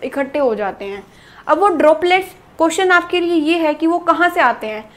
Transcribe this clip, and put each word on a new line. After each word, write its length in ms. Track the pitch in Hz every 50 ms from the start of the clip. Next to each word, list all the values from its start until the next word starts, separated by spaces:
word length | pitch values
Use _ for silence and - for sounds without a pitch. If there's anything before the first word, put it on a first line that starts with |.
| -
इकट्ठे 360 | 262 - 269 277 269 - 294
हो 160 | 277 247 220
जाते 300 | 202 208 190 180 - 202
हैं। 180 | 196 196 202 - - - - - - - - - -
अब 100 | 302 311
वो 100 | 392 403
ड्रॉपलेट्स, 600 | 349 285 302 302 311 311 349 349 359 381 370 - - - - - - -
क्वेश्चन 340 | 320 330 320 381 381 370
आपके 280 | 359 349 339 349 - 359
लिए 160 | 349 339 349
ये 220 | 320 294 311 339 339
है 160 | 330 302 302
कि 140 | 302 330 330
वो 120 | 339 349
कहाँ 300 | 349 339 330 - 349 349
से 100 | 349 359
आते 280 | 294 247 233 - 226 214
हैं, 220 | 214 214 220 - -